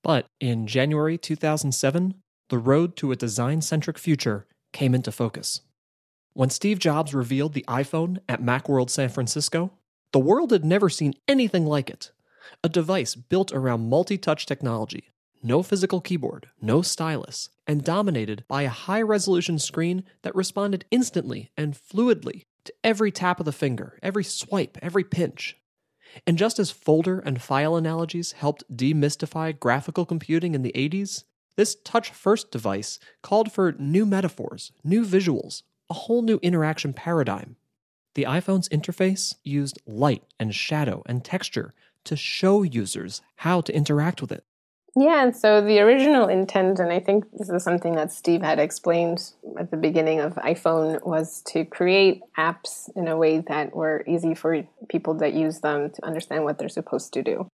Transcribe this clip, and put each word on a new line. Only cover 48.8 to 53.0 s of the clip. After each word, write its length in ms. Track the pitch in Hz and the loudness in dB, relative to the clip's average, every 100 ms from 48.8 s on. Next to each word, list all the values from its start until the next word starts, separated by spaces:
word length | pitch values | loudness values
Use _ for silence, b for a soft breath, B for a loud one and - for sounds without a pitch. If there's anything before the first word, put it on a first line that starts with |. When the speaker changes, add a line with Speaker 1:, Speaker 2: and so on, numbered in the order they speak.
| 175 170 170 170 - _ - - | 0 2 2 -2 -8 _ -16 -10
Speaker 2:
at 100 | 175 | -6
the 80 | 160 | -2
beginning 440 | 160 170 160 160 | 0 2 2 2
of 140 | 151 175 | -2 -2
iPhone, 720 | 139 170 165 165 156 160 175 | -2 0 2 2 2 -2 -2
was 360 | 160 160 - - | -2 -2 -8 -4
to 180 | 165 160 | -4 -4
create 560 | - 180 190 196 185 - - | -2 2 6 6 4 -6 -2
apps 520 | 160 170 - - - | -2 -2 -12 -14 -12
in 140 | - | -6